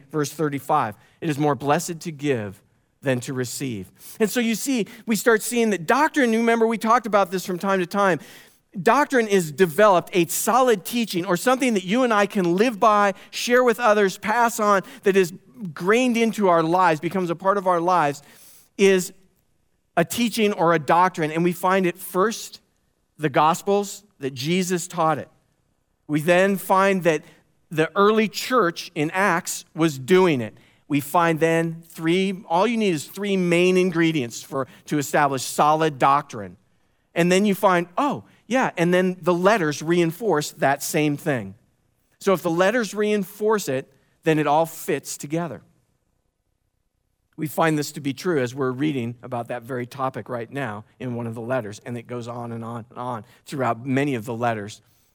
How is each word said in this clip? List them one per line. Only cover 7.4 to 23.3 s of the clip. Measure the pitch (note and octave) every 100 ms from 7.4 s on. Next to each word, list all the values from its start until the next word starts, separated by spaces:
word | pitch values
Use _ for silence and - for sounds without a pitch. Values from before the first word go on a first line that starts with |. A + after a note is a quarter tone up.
from | F#3 F3+
time | G3 G3
to | E3+
time, | G3+ G3 D#3+ - - - _ _ G#3+
doctrine | E3+ B3 D4 C4 A3
is | G3 D#3+
developed, | C3+ F#3 D3+ G#3+ F3+ -
a | F3
solid | E3 - - A#3 B3+ A3 -
teaching | A#3+ A3+ F3+ F#3
or | F3
something | B3 C4 B3+
that | G#3+
you | F3+ A#3
and | B3+
I | G#3+
can | G3+ G#3 F3 F3+
live | B3 G#3
by, | A#3 G#3 G3+ F#3+ -
share | - - A#3+
with | B3 A#3
others, | A#3+ G#3 G3 -
pass | G3 A3+ A#3 A3+
on, | G#3 G3 - -
that | G#3 F#3+
is | F3 F#3+ _ - G3
grained | C#3 F3 A3+ B3+ A#3
into | A3+ G#3+ G3
our | E3
lives, | D#3+ F3+ F#3 D#3
becomes | E3+ F#3+ F3
a | E3
part | F#3+ G3+
of | F#3+
our | F3
lives, | E3+ F3+ D3 C#3+ - - - - _ -
is | G3 F#3+ E3+ - _ _ _ _ _ _ _ -
a |
teaching | E3+ - A#3 - G#3
or | G3 E3+
a | E3
doctrine. | C#3 E3+ F#3 F3+ D3+
And | D#3+
we | F3
find | F3 F#3 F#3+ F#3
it | -
first, | - F3+ G#3 A3 - - _ _ _ _ _ _
the |
Gospels, | D3+